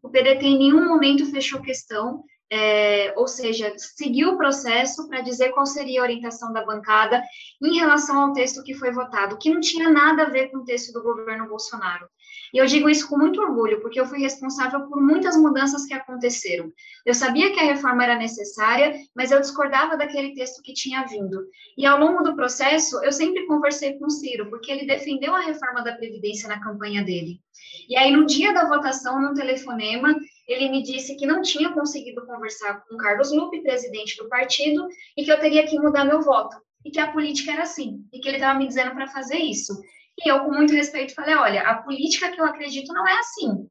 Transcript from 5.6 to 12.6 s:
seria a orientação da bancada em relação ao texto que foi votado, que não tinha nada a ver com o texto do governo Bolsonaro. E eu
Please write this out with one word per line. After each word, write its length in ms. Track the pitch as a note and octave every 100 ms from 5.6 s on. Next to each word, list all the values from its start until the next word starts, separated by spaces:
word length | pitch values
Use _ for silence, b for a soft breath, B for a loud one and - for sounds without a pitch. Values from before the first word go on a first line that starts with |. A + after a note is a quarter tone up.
| C#4
seria 340 | C#4+ C4 B3+
a 20 |
orientação 480 | B3 A#3 A#3 A3+ A3+
da 140 | A3 A3
bancada 560 | G#3+ G#3+ G#3+ A3 B3 B B B B
em 160 | D4 E4+
relação 420 | D#4+ D4 D4 C#4
ao 140 | C#4
texto 300 | C#4 B3+ -
que 100 | -
foi 180 | C4 B3+
votado, 460 | A#3+ B3 A3 G3 G#3
que 160 | D#4
não 60 | E4
tinha 280 | D#4 E4 E4
nada 360 | D4 D4 D#4
a 60 | D4
ver 200 | C4 C4
com 80 | C4+
o 80 | B3
texto 260 | A#3+ A#3+
do 120 | A#3
governo 440 | A3 A3 A3 A3 A3
Bolsonaro. 600 | G#3+ - A3+ F#3 F3 F3 _ B B B
E 40 |
eu 80 | B3+